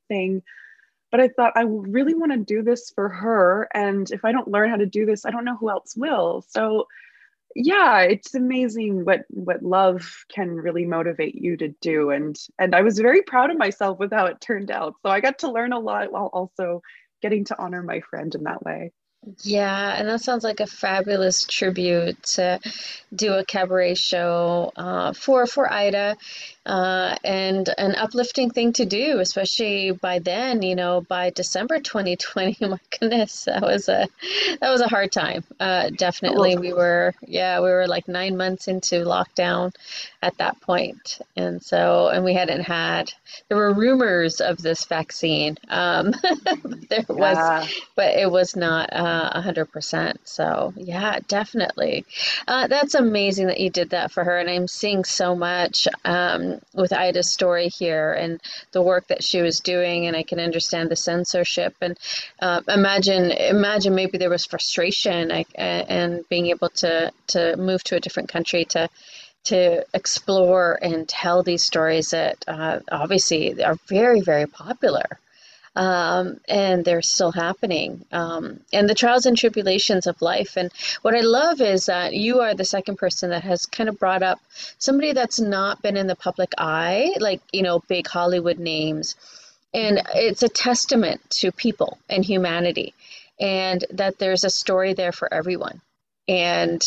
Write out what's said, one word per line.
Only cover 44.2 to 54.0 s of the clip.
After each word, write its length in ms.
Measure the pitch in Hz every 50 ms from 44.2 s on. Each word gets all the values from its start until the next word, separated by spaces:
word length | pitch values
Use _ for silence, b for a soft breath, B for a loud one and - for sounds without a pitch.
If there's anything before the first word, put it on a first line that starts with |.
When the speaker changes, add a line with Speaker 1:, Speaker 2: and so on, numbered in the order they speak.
| 165 165 - -
Speaker 2:
of 180 | - 175 170 175
this 240 | 165 160 165 - -
vaccine, 720 | - 165 160 160 - - - 165 160 156 151 147 151 156 - - -
um, 440 | - 175 180 175 165 165 165 208 262
<laughs> 260 | - - 359 311 - -
but 440 | 370 349 - - - - - - -
there 160 | 214 226 226 -
was, 280 | - - 202 196 185
Speaker 1:
Yeah. 300 | 165 160 165 160 160 160 160 B B B B _
Speaker 2:
but 200 | 202 196 - -
it 160 | - 196 185
was 240 | 175 185 180 - -
not, 360 | 185 170 165 160 165 160 - -
uh, 380 | 165 175 170 165 165 160 - -
a 80 | 170
hundred 240 | 185 196 160 160 156 -
percent. 480 | - 156 151 - 165 160 165 160 - - _
So 480 | - - - 156 160 - - - - 185
yeah, 420 | - 185 175 170 185 202 214 202 - -
definitely. 800 | - 202 202 214 - - 226 180 - - - 151 156 147 143 - B B B B B B B B
Uh, 200 | - 247 262 240
that's 280 | - 269 294 285 294 -
amazing 520 | 269 247 220 208 208 202 196 190 196 190
that 120 | 180 - -
you 100 | 190 180
did 200 | - 180 170 165
that 200 | 180 175